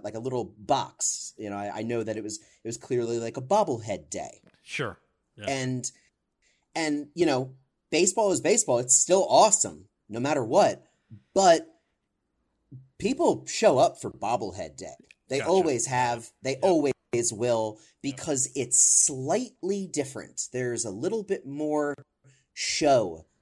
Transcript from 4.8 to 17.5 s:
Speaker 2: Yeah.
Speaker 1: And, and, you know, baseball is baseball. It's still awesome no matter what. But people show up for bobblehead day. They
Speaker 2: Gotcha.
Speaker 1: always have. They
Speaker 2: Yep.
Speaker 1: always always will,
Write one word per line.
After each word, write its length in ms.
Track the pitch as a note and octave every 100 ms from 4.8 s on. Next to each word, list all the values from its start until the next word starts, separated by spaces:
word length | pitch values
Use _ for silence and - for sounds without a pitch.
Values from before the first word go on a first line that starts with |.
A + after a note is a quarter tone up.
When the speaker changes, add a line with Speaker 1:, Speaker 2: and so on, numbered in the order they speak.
| A#2+ F#2+ _ _ _ -
Speaker 2:
Yeah. 100 | G#2
Speaker 1:
And, 420 | C3+ B2+ B2+ - - _ _ _ _ _ _ _ D#3+
and, 320 | D#3 D3 C#3+
you 120 | E3+ E3
know, 280 | B2+ C3 - _ _ _
baseball 400 | D#3 F#3+ - G#3
is 100 | D#3
baseball. 380 | D3+ A3+ - A#2+
It's 160 | C3
still 320 | - - F#3+ F3
awesome 580 | C3+ G#3 - G2 D#2 - _ -
no 120 | A2
matter 240 | C#3 D3
what. 420 | A2+ E3+ D#3 - _ _ _ - _
But 320 | F#3+ F#3+ D#3+ - _ _ _ _ _ _ _ _ _ _ - - -
people 460 | G3+ C4+ D4+ D#3 -
show 320 | - G#3+ C3
up 220 | E3 -
for 120 | G#2+
bobblehead 640 | - G2+ A#2 G#2 F#2 D#2+ C#2+
day. 180 | F2 - _ _ -
They 100 | C3+
Speaker 2:
Gotcha. 120 | B2
Speaker 1:
always 360 | F#3+ E3 B2 C3+
have. 440 | B2+ B2 A#2+ A#2 _
They 100 | C3
Speaker 2:
Yep. 80 | C3+
Speaker 1:
always 320 | F#3 E3 C#3+ - _
always 200 | A#2+ A2+
will, 460 | G#2+ A#2+